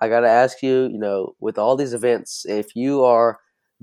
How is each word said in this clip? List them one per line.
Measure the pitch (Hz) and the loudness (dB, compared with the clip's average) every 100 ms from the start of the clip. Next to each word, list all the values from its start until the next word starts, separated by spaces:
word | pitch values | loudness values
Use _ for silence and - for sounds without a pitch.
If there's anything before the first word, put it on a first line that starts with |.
I | 113 | -2
gotta | 117 117 | 2 4
ask | 117 127 - | 4 2 0
you, | 135 131 | -2 0
you | 127 107 | 0 -4
know, | 104 98 92 - | -4 -4 -6 -8
with | 110 107 | -8 -2
all | 110 135 | 0 0
these | 139 | -2
events, | 120 120 117 - - - | -2 -2 -2 -4 -14 -8
if | 107 104 117 | -6 -6 -6
you | 131 139 | -2 2
are | 127 117 117 113 _ _ _ _ | 4 4 2 -2 _ _ _ _